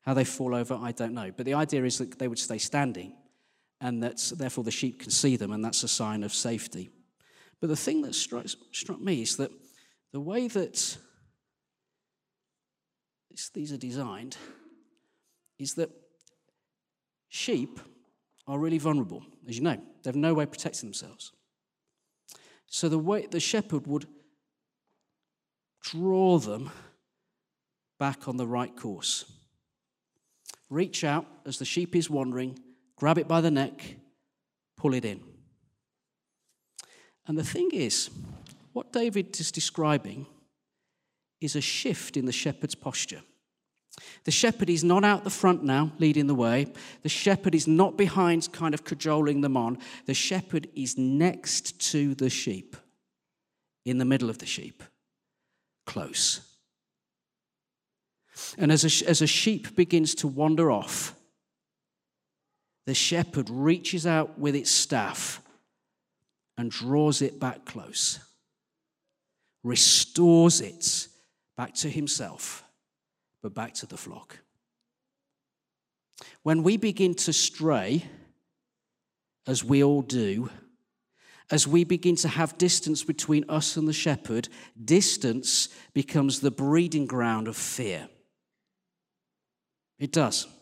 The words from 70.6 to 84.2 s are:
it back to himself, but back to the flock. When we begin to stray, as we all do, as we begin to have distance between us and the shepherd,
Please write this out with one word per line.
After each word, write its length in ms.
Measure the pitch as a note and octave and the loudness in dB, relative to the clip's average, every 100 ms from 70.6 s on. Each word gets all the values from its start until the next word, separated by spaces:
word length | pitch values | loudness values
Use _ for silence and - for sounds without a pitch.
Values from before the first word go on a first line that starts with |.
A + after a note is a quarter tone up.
it 480 | G#2 - - - - _ _ _ _ - | -2 -4 -2 -2 -6 _ _ _ _ -12
back 180 | A#2+ | -8
to 160 | - D3+ | -6 -4
himself, 760 | D#3+ D3 - G2 - - - - _ _ _ _ _ _ _ | -4 -4 -4 -6 -10 -12 -12 -18 _ _ _ _ _ _ _
but 120 | G#2+ | -12
back 200 | G2 A2+ | -10 -10
to 120 | - A#2+ | -10 -12
the 100 | F2 | -16
flock. 420 | - - - - _ _ _ _ _ _ _ _ _ _ _ _ _ _ _ _ _ - - - | -16 -16 -20 -20 _ _ _ _ _ _ _ _ _ _ _ _ _ _ _ _ _ -20 -20 -8
When 200 | D#3 D#3+ | 2 4
we 140 | E3 G#3+ | 4 4
begin 380 | A3 F#3+ F#3+ F3+ | 0 2 2 2
to 160 | - | 0
stray, 720 | D3+ - - D#3+ C3 F#2+ D3+ - - - _ _ _ _ _ _ _ _ _ _ _ - | 2 0 0 2 2 2 0 -2 -18 -20 _ _ _ _ _ _ _ _ _ _ _ -4
as 180 | C3 | -2
we 180 | A#2 C#3 | 4 6
all 200 | C#3+ C#3+ | 6 4
do, 480 | B2 B2+ G#2+ G2+ B2+ - - _ _ _ _ _ _ - _ | 2 0 0 0 -4 -10 -20 _ _ _ _ _ _ -20 _
as 160 | D#3 C#3+ | 0 4
we 180 | E3 | 4
begin 320 | E3+ F3 F3+ E3+ | 4 2 2 2
to 120 | D#3+ | 0
have 280 | B2 D#3+ - | 0 -2 4
distance 460 | F3+ - - D#3 | 4 4 0 -4
between 420 | - D3+ - D3+ D3 | -2 -4 2 2 2
us 280 | D#3 D3+ - | -2 0 0
and 100 | D#3 | -2
the 40 | |
shepherd, 560 | D3+ E3 C3 | 0 0 -2